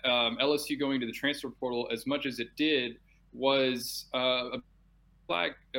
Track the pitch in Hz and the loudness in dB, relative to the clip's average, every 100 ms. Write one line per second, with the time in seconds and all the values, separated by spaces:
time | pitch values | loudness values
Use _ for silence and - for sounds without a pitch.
0 | 131 123 117 117 135 147 - 143 139 135 | 2 2 2 2 2 2 0 -2 0 0
1 | 117 113 139 143 131 - 127 120 117 117 | -2 -2 -2 -2 -8 -6 -4 -2 -2 -4
2 | 127 143 143 117 - - 151 143 120 120 | -2 -2 -2 -6 -6 0 2 2 0 -6
3 | _ _ _ 120 135 139 131 123 120 - | _ _ _ -2 2 4 4 0 -4 -10
4 | - 127 127 127 123 123 - _ _ _ | -6 0 2 0 -2 -6 -10 _ _ _
5 | _ _ - 87 85 - _ | _ _ -2 0 0 -4 _